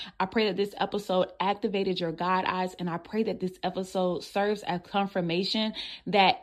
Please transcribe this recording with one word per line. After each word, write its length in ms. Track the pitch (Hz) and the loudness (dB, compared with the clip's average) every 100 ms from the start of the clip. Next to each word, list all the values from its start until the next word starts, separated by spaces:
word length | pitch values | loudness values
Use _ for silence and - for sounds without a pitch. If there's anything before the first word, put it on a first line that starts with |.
| - - | -10 -4
I 60 | |
pray 220 | 190 233 214 | -2 2 2
that 100 | 180 | 2
this 160 | 202 - | -2 -2
episode 500 | 202 208 202 185 180 - | -2 -2 2 2 2 0
activated 640 | 185 202 220 196 190 180 | 0 0 0 0 0 0
your 120 | 170 | -2
God 320 | 165 175 185 - | -2 0 2 2
eyes, 280 | 185 185 - | 0 -2 -2
and 100 | 180 | -4
I 80 | 170 | -4
pray 280 | - 214 | -2 -2
that 160 | 220 185 | 0 -2
this 180 | 185 - | -4 -4
episode 600 | 185 190 190 190 180 175 | -4 -4 -2 0 0 0
serves 380 | - 202 202 208 | -2 0 0 0
as 180 | - 180 | -2 -6
confirmation 920 | - 202 196 190 175 170 196 220 214 208 - - - | -2 -2 0 -2 0 0 0 0 -2 -4 -10 -10 2
that 300 | 196 185 - | 6 6 4